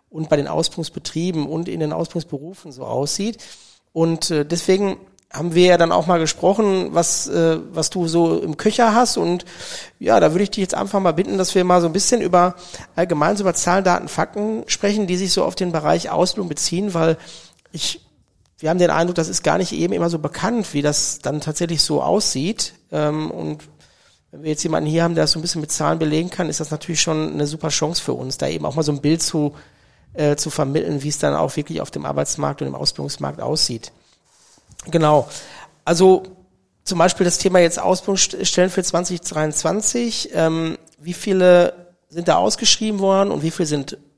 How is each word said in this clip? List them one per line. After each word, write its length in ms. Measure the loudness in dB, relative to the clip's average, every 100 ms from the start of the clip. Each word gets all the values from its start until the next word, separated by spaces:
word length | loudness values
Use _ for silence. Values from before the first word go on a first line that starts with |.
| _
und 200 | -10 0
bei 80 | 0
den 120 | 2
Ausbildungsbetrieben 960 | -2 -4 -6 -10 -10 -8 -6 -4 -4 -4
und 220 | -6 -6
in 120 | -4
den 120 | -4
Ausbildungsberufen 800 | -4 -6 -8 -8 -10 -12 -18 -20
so 120 | -14
aussieht. 540 | -6 -4 -2 -4 -6 -8 -14 -20 -20 _ _
Und, 380 | 0 0 0 -2
äh, 140 | -2
deswegen 540 | -2 0 2 2 2 -4 -12 _ _
haben 220 | -8 0
wir 120 | 6 6
ja 120 | 6
dann 140 | 4
auch 140 | 2 2
mal 120 | 2
gesprochen, 680 | 0 0 2 4 2 2 0
was, 360 | 0 0 -2 -2
äh, 300 | 2 2 0 -4
was 180 | -4 -4
du 180 | -2 0
so 320 | 2 2 2
im 160 | -2 -2
Köcher 380 | 0 4 4
hast. 220 | 4 2 2
Und 280 | 0 -2 -6 -16 -14 -14 -16 -4
ja, 180 | 4 6
da 140 | 6
würde 100 | 4
ich 80 | 0
dich 120 | -2
jetzt 120 | -2
einfach 240 | -4 -2 0
mal 140 | 2
bitten, 260 | 0 0 -2
dass 160 | 0
wir 80 | 2
mal 180 | 4 4
so 60 | 4
ein 60 |
bisschen 280 | 0 0 0
über, 360 | 4 4 4 0 -14 -18 -8 -4
allgemein 400 | 0 2 2 2
so 80 |
über 100 | 0
Zahlen, 300 | 0 2 2
Daten, 240 | 4 0 -2
Fakten 560 | -4 -4 -4 -4 -4 -6
sprechen, 400 | -2 0 0 -2
die 100 | -2
sich 160 | 0
so 120 | 0
auf 100 | 0
den 160 | -2 -2
Bereich 400 | 0 2 0 0
Ausbildung 380 | 0 0 -2 -6
beziehen, 460 | -4 -4 -2 -2
weil 220 | 0 0 0 -6 -20 -20 _ _
ich, 340 | -8 -8 -8 _ _ _ _ _ _
wir 120 | -2
haben 80 | 2
den 120 | 4
Eindruck, 240 | 4 0
das 140 | -2 -4
ist 160 | -2
gar 140 | 0 0
nicht 140 | -2
eben 200 | -2 -2
immer 180 | 0 -2
so 80 | -2
bekannt, 560 | -6 -4 -2 -2 -2
wie 80 | -2
das 380 | 0 -2 -4 -6
dann 200 | -6 -6
tatsächlich 420 | -6 -4 -2 -2
so 200 | 0 0
aussieht. 720 | 0 0 0 -2 -4 -4 -6 -10 _
Ähm, 400 | -2 -2 -2 -6
und 320 | -6 -8 -10 -14 _ _ _ _ _ _
wenn 100 | -10
wir 80 | -6
jetzt 140 | -4
jemanden 260 | -2 -2 0
hier 140 | 2
haben, 100 | 2
der 100 | 2
das 60 | 2
so 80 | 0
ein 40 |
bisschen 180 | -2 -6
mit 100 | -4
Zahlen 300 | -2 0 0
belegen 300 | 0 0 -2
kann, 180 | -4 -4
ist 100 | -4
das 140 | -6
natürlich 280 | -8 -4 -2
schon 340 | 0 0 -2
eine 120 | -2 -4
super 220 | -4 -4
Chance 340 | -2 -2 -2
für 120 | -4
uns, 220 | -4 -6 -6
da 120 | -4
eben 180 | -4 -4
auch 80 |
mal 80 | -2
so 80 | -2
ein 100 | 0
Bild 220 | 0 0
zu, 320 | 0 -2 -2 -6 -18 _ _ _ _
äh, 220 | -2 0
zu 160 | 0 -2
vermitteln, 540 | -2 -2 -2 -2 -4
wie 40 | -4
es 100 | -2
dann 180 | 0 0
auch 180 | -2
wirklich 260 | -4 -6 -8
auf 120 | -8
dem 120 | -8
Arbeitsmarkt 580 | -6 -4 -4 -2 -4 -4
und 60 | -8
im 60 |
Ausbildungsmarkt 640 | -6 -6 -4 -8 -6 -8 -6
aussieht. 520 | -4 -2 -2 -4 -14 -20 _ _ _ _ _ _ _ -20 -2
Genau. 420 | 2 4 4 2 -8 -18 -20 -20 _
Also 380 | -2 6 6 6 2 -18 _ _ _ _
zum 140 | -4 2
Beispiel 260 | 2 4
das 120 | 0 2
Thema 220 | 4 4
jetzt 200 | 4 2
Ausbildungsstellen 920 | 0 0 0 0 0 -2 0 2 2
für 120 | 0
zwanzig 380 | -2 -2 -2 -6
dreiundzwanzig. 1120 | -6 -4 -2 -2 -2 -2 -2 -2 -2 -4 -4
Ähm, 460 | 0 0 0 -4 -6 _ _
wie 140 | -10
viele 640 | -6 0 4 8 8 6 -2 -16 _ _
sind 200 | -2 2
da 80 | 4
ausgeschrieben 640 | 2 2 2 2 0 0
worden 300 | 2 2 2
und 120 | 0
wie 80 | -4
viele 160 | -2 -2
sind 320 | -2 -4 -12 _